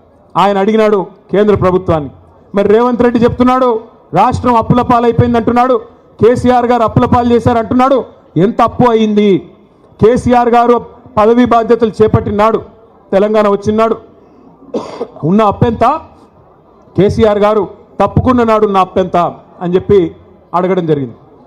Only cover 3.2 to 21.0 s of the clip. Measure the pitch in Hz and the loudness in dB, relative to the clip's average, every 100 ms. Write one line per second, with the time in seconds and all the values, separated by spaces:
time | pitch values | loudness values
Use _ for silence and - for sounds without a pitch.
3.2 | 240 240 247 254 254 226 - - - 165 | 0 0 0 0 0 -4 -8 -20 -6 0
4.2 | 233 - 262 233 220 247 240 240 240 233 | 0 0 0 0 0 0 0 0 0 0
5.2 | 247 233 220 240 254 240 - _ _ - | 0 0 0 0 0 -2 -6 _ _ 0
6.2 | 214 247 247 247 240 240 214 233 247 247 | 0 2 0 0 0 0 0 2 2 2
7.2 | 240 240 240 233 214 247 262 262 - - | 2 0 0 -2 -2 0 2 0 -4 -16
8.2 | _ 151 202 - 233 - 240 226 214 208 | _ -2 0 0 -2 0 0 2 0 0
9.2 | 208 175 - - _ _ _ - 208 247 | 2 0 -4 -20 _ _ _ 0 0 2
10.2 | 233 247 240 240 240 240 - - - - | 2 2 2 2 2 0 -2 -20 -8 -2
11.2 | 214 240 240 233 220 226 226 - 214 226 | 2 2 2 2 0 0 0 0 0 0
12.2 | 220 208 220 214 - - - _ - 190 | -2 -2 0 -2 -6 -20 -20 _ -4 -2
13.2 | 214 214 208 202 214 214 226 220 - _ | 0 0 0 -2 -2 -2 -2 -2 -10 _
14.2 | _ _ - _ - - - - - - | _ _ -20 _ -12 -12 -10 -14 -14 -6
15.2 | 151 202 208 190 240 214 226 311 - - | -2 2 2 0 -2 0 -2 -2 -8 -20
16.2 | _ _ _ _ _ _ _ - 208 - | _ _ _ _ _ _ _ -2 0 2
17.2 | 220 208 208 214 180 - - - 202 - | 0 2 0 -2 -4 -10 -12 -4 -2 0
18.2 | 254 247 226 214 214 196 185 196 180 175 | 0 2 2 0 0 0 -2 -2 -2 -2
19.2 | 165 160 - - 175 180 - 202 165 - | -2 -6 -20 -12 -4 -4 0 0 0 -8
20.2 | - - - 170 180 185 165 143 | -20 -20 -8 -4 -2 -2 -2 -4